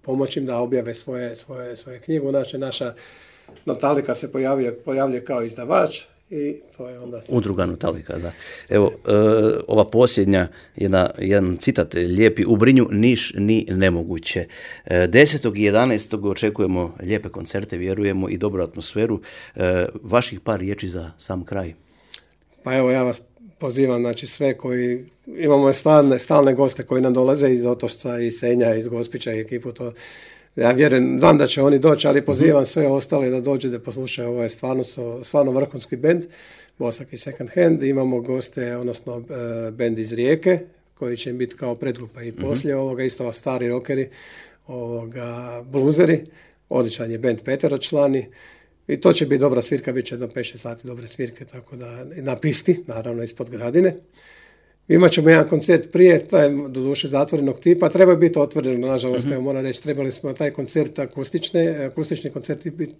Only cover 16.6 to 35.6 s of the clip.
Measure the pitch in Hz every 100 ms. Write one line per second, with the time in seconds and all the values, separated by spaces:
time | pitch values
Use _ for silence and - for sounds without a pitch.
16.6 | 95 90 85 - 92 107 - - 82 98
17.6 | 104 90 90 98 101 95 95 95 107 95
18.6 | 82 82 - 104 110 101 - - - -
19.6 | 90 90 87 - 107 117 - 101 - 101
20.6 | 92 101 95 87 85 - - 92 85 101
21.6 | 87 80 _ _ _ - _ _ _ _
22.6 | - 131 127 131 127 117 _ _ 214 _
23.6 | 143 127 135 120 120 113 127 - 139 131
24.6 | 131 123 123 123 127 _ - - 156 139
25.6 | 135 135 151 151 143 127 - 151 139 127
26.6 | 135 123 127 131 131 123 127 147 139 123
27.6 | 120 120 120 - 127 120 117 113 120 123
28.6 | 117 110 117 117 117 123 123 113 110 123
29.6 | 127 113 120 - - - - - _ -
30.6 | 120 127 147 127 127 131 165 151 143 -
31.6 | 139 143 156 - 147 143 139 139 160 147
32.6 | 131 165 143 135 131 151 131 131 127 135
33.6 | 127 120 120 117 131 - 120 120 117 -
34.6 | 127 131 120 - 120 120 123 147 139 127